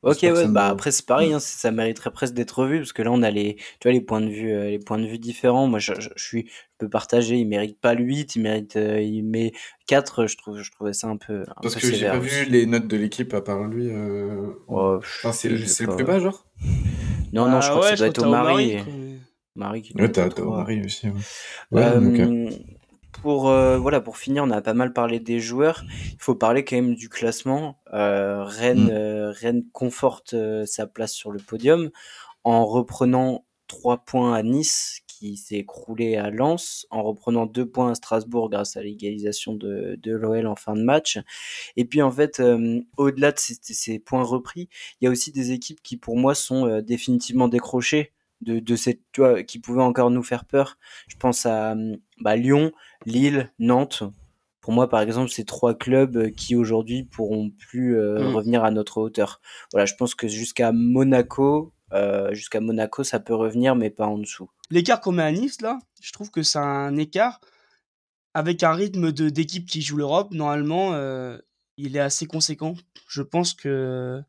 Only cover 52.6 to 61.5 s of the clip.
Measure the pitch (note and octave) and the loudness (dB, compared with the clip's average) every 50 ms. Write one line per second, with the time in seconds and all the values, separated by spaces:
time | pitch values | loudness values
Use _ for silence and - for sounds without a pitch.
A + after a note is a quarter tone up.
52.6 | D#3 D#3+ D#3+ _ - - _ _ - A2+ A2+ B2 C#3 C#3+ C#3+ C#3 B2+ A#2 _ _ | 4 2 -2 _ -20 -20 _ _ -10 -2 2 2 4 4 4 2 -2 -4 _ _
53.6 | A2+ A#2 B2 B2+ C#3+ C#3 - - G#2+ G2+ G2+ _ - _ _ _ _ _ _ _ | 2 4 4 4 2 0 -4 -8 -8 -8 -10 _ -20 _ _ _ _ _ _ _
54.6 | _ - A2+ A#2+ B2+ A#2+ A#2+ A2 G#2+ A2 A2+ A#2+ C3 A#2+ - - G#2 - - - | _ 0 2 2 4 4 4 2 2 2 0 0 -2 -2 -4 -8 -8 -10 -4 0
55.6 | - A#2+ A2+ - - - B2+ C3+ C3+ C3+ A#2+ A#2 A2 A2 G#2+ - - - B2 A#2+ | 0 0 0 0 0 2 4 4 4 4 2 0 -2 -2 -4 -8 -4 0 2 2
56.6 | A#2 A2 A2+ A2 A2 A2 A#2+ B2+ C3 B2 _ - A2+ G2+ A2 G#2+ G#2+ G#2 G2+ _ | 2 2 2 0 0 -2 -6 -6 -6 -10 _ -6 -4 -2 -2 -2 -4 -6 -8 _
57.6 | - _ - B2 B2+ B2 A#2+ A2+ G#2+ G#2 G#2 G#2+ G#2+ C3 C3 A2 G#2+ A2+ A#2 A#2+ | -20 _ -6 -4 0 2 2 2 2 2 0 0 0 0 0 0 0 2 2 4
58.6 | A2+ A2 G#2+ A2 G#2+ - - A2 A2 A2+ A2 - G#2 - - _ _ - - - | 4 2 2 0 -2 -2 -2 -4 -4 -2 0 -2 -2 -2 -2 _ _ -20 -20 -20
59.6 | - _ - G2 G2+ G2 G2 - B2+ A#2+ - - - A2 G#2 G#2+ A#2 A#2 - - | -20 _ 2 2 2 2 2 -2 -4 -4 -2 -4 -6 -6 -4 -6 -8 -8 -2 0
60.6 | A#2+ A2+ A#2 A#2 A#2 A#2+ B2 B2+ C3+ C3+ C3 B2+ B2 B2 - - C#3 C#3 | 0 2 2 2 4 4 4 4 6 6 6 4 4 2 0 2 2 4